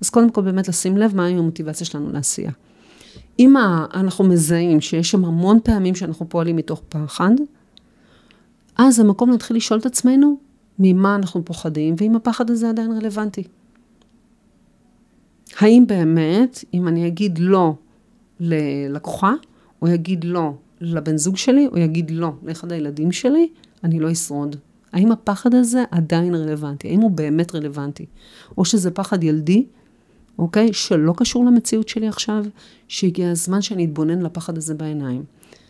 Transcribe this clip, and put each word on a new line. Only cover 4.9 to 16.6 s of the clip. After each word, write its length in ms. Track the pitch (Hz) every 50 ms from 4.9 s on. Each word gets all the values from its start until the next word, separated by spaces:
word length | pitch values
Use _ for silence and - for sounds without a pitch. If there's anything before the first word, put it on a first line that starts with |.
| 170 165 170 -
שם 140 | - 190 180
המון 340 | 170 165 165 175 190 220 226 226
פעמים 320 | 233 220 202 185 180 185
שאנחנו 340 | 180 190 165 160 - 170 165
פועלים 260 | - 170 165 170 165
מתוך 260 | 160 156 160 160 156 - -
פחד, 420 | - 151 151 143 - - 175 196 240 269 294 - _ _ _ _ _ _ _ _ _ _ _ _ _ _ _ _ _ _ _ _ _ _ _ _ _
אז 240 | - 247 269 240 233
המקום 300 | 220 208 196 - 247 247
להתחיל 280 | 247 226 - - 233 233
לשאול 220 | - - 220 214
את 60 | 214
עצמנו 520 | 254 247 - - 247 262 269 285 294 285 277 - _ _ _ _ _ _ -
ממה 360 | 190 185 180 185 196 196 202
אנחנו 300 | 202 196 175 - 180 170
פוחדים, 500 | - 165 - - 160 151 151 151 160 165 165
ואם 180 | 208 220 226
הפחד 340 | 226 220 240 226 - 240 226
הזה 200 | 240 226 233 226
עדיין 220 | 220 226 226 226
רלוונטי. 520 | 226 220 214 220 202 214 214 208 196 208 185 - _ _ _ _ _ _ _ _ _ _ _ _ _ _ _ _ _ _ _ _ _ _ _ _ _ _ _ _ _ _ _ _ _ _ _ _ _ _ _ - - -
האם 240 | 202 214 233 247 247 208
באמת, 760 | 202 180 165 160 165 165 156 156 180 208 262 247 - -